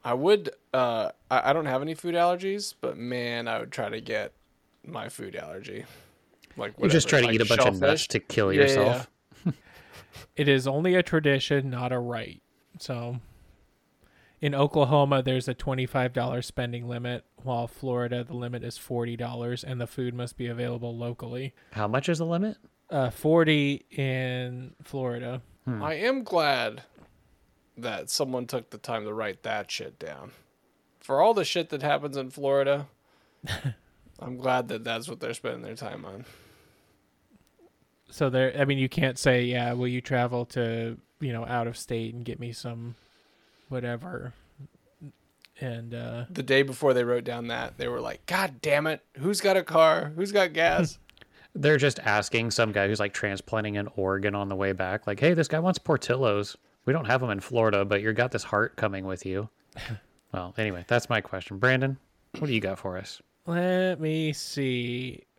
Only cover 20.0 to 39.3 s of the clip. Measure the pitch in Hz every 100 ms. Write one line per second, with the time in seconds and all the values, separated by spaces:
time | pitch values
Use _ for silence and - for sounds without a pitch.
20 | 123 120 123 - 120 117 120 120 120 117
21 | 120 120 120 120 131 _ _ 110 104 123
22 | 139 160 165 170 214 208 _ _ _ 156
23 | 127 - 151 165 156 151 143 139 _ -
24 | 135 131 127 127 123 123 127 - - 139
25 | 127 120 120 127 - _ - 113 147 160
26 | 226 269 226 175 147 131 113 107 - _
27 | - _ _ _ _ _ _ - 117 101
28 | - - 139 127 120 127 113 107 - 113
29 | 107 107 107 95 113 107 101 - - -
30 | 78 71 92 - _ _ _ _ _ _
31 | - 135 196 214 156 175 165 143 147 143
32 | 143 139 131 147 139 139 139 143 143 _
33 | _ _ _ _ - 98 139 110 _ _
34 | _ - 120 123 127 127 120 117 113 113
35 | 117 117 117 117 120 120 107 113 107 107
36 | - 98 123 - - _ _ _ _ _
37 | _ _ _ _ _ _ _ _ _ _
38 | _ - 139 127 131 143 139 139 131 -
39 | 135 127 143